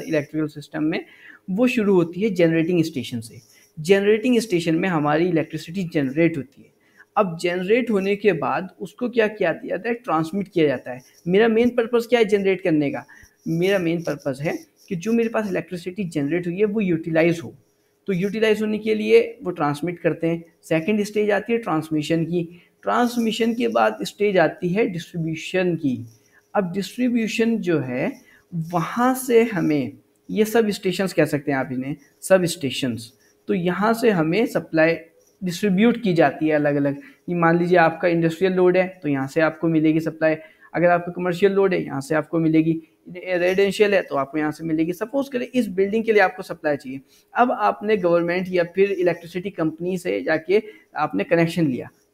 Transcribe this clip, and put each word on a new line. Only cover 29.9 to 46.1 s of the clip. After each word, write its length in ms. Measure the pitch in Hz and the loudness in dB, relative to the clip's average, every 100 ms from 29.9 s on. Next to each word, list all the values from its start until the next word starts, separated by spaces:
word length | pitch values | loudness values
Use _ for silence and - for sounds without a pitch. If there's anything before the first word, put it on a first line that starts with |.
| - _ _ - | -8 _ _ -8
ये 160 | 185 | -2
सब 260 | 214 233 214 | 2 2 2
stations 420 | 202 190 175 190 | 0 -4 -2 -2
कह 120 | 170 156 | 0 0
सकते 260 | 143 147 | 0 -2
हैं 60 | 131 | -4
आप 140 | 127 | -4
इन्हें, 240 | 127 135 160 _ _ | -6 -6 -10 _ _
Sub 240 | - 190 170 | 2 2 2
stations, 640 | - 135 - 131 113 - _ _ _ - | -2 -6 -4 -4 -4 -10 _ _ _ -4
तो 60 | |
यहाँ 400 | 202 170 180 214 | -2 0 0 0
से 160 | 226 240 | 2 2
हमें 340 | 185 156 190 233 | 2 2 2 0
supply 480 | 170 - 160 160 170 - _ _ - | -2 -2 2 2 2 -6 _ _ -10
डिस्ट्रीब्यूट 600 | 180 170 208 185 233 233 | -8 -2 0 4 4 4
की 100 | 185 | 0
जाती 340 | 165 143 - 156 | 4 2 2 0
है 60 | |
अलग-अलग। 420 | 151 147 143 143 139 - _ - | 2 2 2 0 -2 -12 _ -6
ये 60 | |
मान 240 | 175 165 175 | 0 4 4
लीजिए 180 | 175 175 | 4 4
आपका 300 | 160 160 180 | 4 2 0
industrial 440 | 170 165 165 190 | 2 0 0 0
load 240 | 185 180 185 | 4 4 4
है 100 | 185 - | 0 -4
तो 60 | 151 | -4
यहाँ 180 | 135 139 | -2 -2
से 140 | 165 | 0
आपको 280 | 156 160 165 | 0 0 0
मिलेगी 320 | 160 156 160 | 2 2 2
supply, 340 | 156 156 160 156 - _ - | -2 -2 -2 -2 -8 _ -10
अगर 140 | 160 175 | 0 2
आपका 240 | 175 175 | 2 -2
commercial 400 | 175 180 175 196 | -6 -4 2 2
load 220 | 196 196 | 4 2
है 80 | 170 | 0
यहाँ 160 | 151 139 | -2 -8
से 140 | - | -2
आपको 240 | 156 147 165 | -4 -2 0
मिलेगी, 340 | 160 160 160 160 - _ - | 2 2 2 -2 -6 _ -18
रेजिडेंशियल 840 | 175 180 180 180 190 202 185 208 | -14 -4 0 0 2 2 4 2
है 80 | 190 | 2
तो 140 | - 143 | 0 -4
आपको 220 | 135 156 | -2 -2
यहाँ 120 | 151 | -4
से 120 | 147 | -4
मिलेगी। 280 | 160 160 165 | -4 -2 -2
Suppose 360 | 175 233 277 277 | -4 -4 -4 -4
करें 180 | 247 247 | -6 -2
इस 220 | 247 208 | -2 -2
building 360 | 185 196 220 | 0 0 0
के 80 | 220 | 2